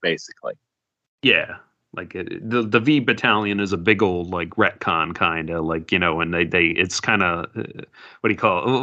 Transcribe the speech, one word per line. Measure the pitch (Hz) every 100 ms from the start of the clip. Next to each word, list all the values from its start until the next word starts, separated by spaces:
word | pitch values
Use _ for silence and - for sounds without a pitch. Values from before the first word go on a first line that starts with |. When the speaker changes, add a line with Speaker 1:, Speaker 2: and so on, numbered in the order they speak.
Speaker 1:
basically. | 90 80 - - 64 - _ _ _ _ _ _
Speaker 2:
Yeah. | 131 90 78 - - _ _ -
Like, | 87 92
it, | 90 - 113
the, | 120
the | 110 117
V | 117 147
Battalion | 123 110 127 107 104 101
is | 101
a | 92
big | 87 104
old, | 104 90 87
like, | 90 85 98
retcon, | 101 - - 82 80 82
kinda, | 87 82 80 85
like, | 80 82 80
you | 92
know, | 90 80
and | 82
they, | 85
they, | 87 90 85
it's | - 90 -
kinda, | - 107 92 85 - 117
uh, | - - - - - -
what | 113
do |
you | 104
call | 110 90
it? | 110 131